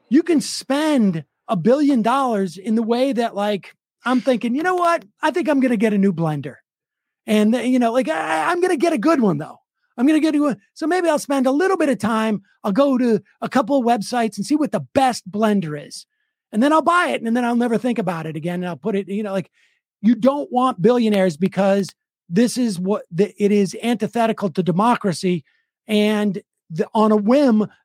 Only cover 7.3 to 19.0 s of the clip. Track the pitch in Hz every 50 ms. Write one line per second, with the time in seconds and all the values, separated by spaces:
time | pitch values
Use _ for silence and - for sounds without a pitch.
7.3 | 214 214 214 214 233 247 233 247 254 254 247 226 226 262 262 311 311 320 302 320
8.3 | 320 311 302 311 359 349 359 370 359 269 269 339 320 233 190 311 330 277 226 196
9.3 | 156 139 - 127 - - _ _ _ _ _ _ _ - 240 294 311 311 285 311
10.3 | 294 294 294 294 214 - _ _ _ - 320 302 349 370 349 330 302 285 - -
11.3 | 277 277 247 262 269 294 359 381 381 349 320 285 247 - - 214 233 220 220 220
12.3 | 214 - - _ _ _ - 214 196 247 277 285 262 233 254 240 220 208 - _
13.3 | _ _ - - - 254 233 196 285 277 233 233 240 233 185 - 247 247 226 220
14.3 | - - 196 - 294 302 294 202 - 190 139 - - 277 269 254 220 - - 185
15.3 | 170 208 220 214 208 196 165 151 151 147 147 135 - - - _ _ _ _ _
16.3 | _ _ _ _ - 214 254 294 320 320 - 349 339 359 349 277 240 - 226 226
17.3 | 226 247 247 233 240 233 240 240 233 208 - 254 233 240 196 180 175 160 160 160
18.3 | 156 160 147 175 175 180 180 180 165 131 - 185 190 196